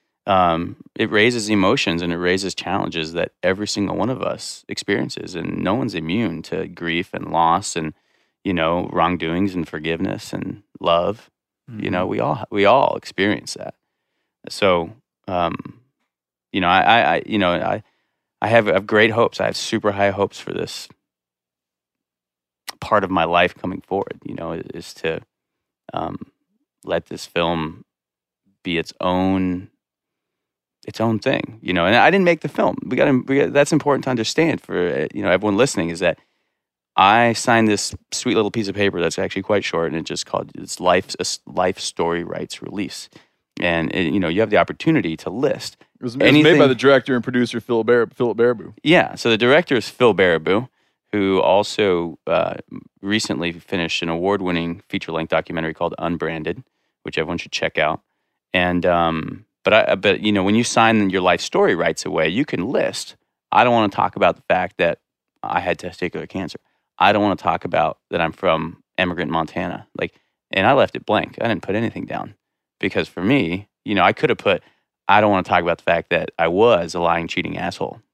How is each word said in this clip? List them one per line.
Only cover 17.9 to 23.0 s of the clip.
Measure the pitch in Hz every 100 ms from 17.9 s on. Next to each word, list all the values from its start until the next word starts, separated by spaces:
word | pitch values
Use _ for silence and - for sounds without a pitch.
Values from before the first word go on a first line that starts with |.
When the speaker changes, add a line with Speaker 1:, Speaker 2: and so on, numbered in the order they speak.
| _ _ _ _ _
Speaker 1:
I | 104
have, | 117 104
I |
have | 98 104
great | 107 113
hopes. | 110 110 -
I |
have | 101 -
super | - 113 107
high | 98 101
hopes | 98 98 -
for | -
this | - - - - _ _ _ _ _ _ _ _ _ _ _ _ _ _ _ _ _ - -
part | - 107